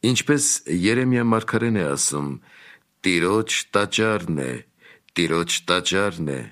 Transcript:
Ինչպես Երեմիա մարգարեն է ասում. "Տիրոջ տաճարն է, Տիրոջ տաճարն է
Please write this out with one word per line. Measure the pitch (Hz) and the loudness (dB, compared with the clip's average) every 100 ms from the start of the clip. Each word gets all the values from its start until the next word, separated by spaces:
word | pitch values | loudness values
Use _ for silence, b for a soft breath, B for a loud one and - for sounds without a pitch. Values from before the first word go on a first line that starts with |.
| - | 2
Ինչպես | 123 - 147 147 - - 87 | 0 2 2 2 -2 -2 0
Երեմիա | 95 120 127 123 117 | 2 2 2 2 4
մարգարեն | 110 110 110 117 107 | 2 2 0 0 0
է | 80 | 0
ասում. | 69 - 71 71 67 B B B B B _ | 0 -2 -2 -6 -8 B B B B B _
"Տիրոջ | 92 87 85 107 110 - - | 0 2 2 0 0 -4 -2
տաճարն | 101 101 - 110 107 87 78 | 0 0 0 0 0 -2 -4
է, | 64 62 - _ B B B | -4 -8 -14 _ B B B
Տիրոջ | - 85 82 85 - - | -2 0 0 0 -4 0
տաճարն | 90 78 92 101 82 76 | 0 0 0 -2 -2 -6
է | 67 57 | -6 -10